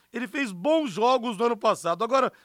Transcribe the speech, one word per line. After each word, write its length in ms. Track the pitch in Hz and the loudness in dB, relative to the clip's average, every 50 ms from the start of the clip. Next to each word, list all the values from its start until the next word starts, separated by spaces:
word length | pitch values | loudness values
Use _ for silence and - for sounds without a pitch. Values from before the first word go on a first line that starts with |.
| _ _ - | _ _ -10
Ele 120 | 233 247 | -8 -8
fez 280 | 190 190 294 277 220 185 | -6 -4 -4 -6 -6 -6
bons 380 | 175 180 294 320 330 302 247 | -4 0 2 2 2 2 -2
jogos 460 | 156 214 220 247 262 254 226 247 214 180 | -2 0 2 2 2 2 0 -2 -4 -2
no 60 | 233 233 | 0 0
ano 100 | 233 214 | 0 0
passado. 440 | - 220 190 - - 165 170 170 | 2 2 2 2 0 -2 -2 -2
Agora, 300 | 226 220 262 269 262 214 - _ _ | 0 0 2 2 2 0 -2 _ _